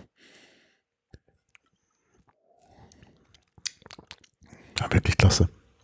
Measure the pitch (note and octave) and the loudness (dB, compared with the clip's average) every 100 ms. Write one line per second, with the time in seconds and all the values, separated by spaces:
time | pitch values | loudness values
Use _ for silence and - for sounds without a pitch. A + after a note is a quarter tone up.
0 | - _ - - - _ _ _ _ _ | -18 _ -20 -20 -20 _ _ _ _ _
1 | _ - _ _ _ - _ _ _ _ | _ -20 _ _ _ -20 _ _ _ _
2 | _ _ _ _ _ _ _ - - - | _ _ _ _ _ _ _ -20 -20 -20
3 | - _ _ _ _ - - - - - | -20 _ _ _ _ -14 -14 -14 -20 -20
4 | - - - _ - - - - - - | -20 -20 -20 _ -20 -20 -10 -8 -2 -2
5 | - - F#2+ - F2 - - _ | 0 4 4 4 0 -2 -20 _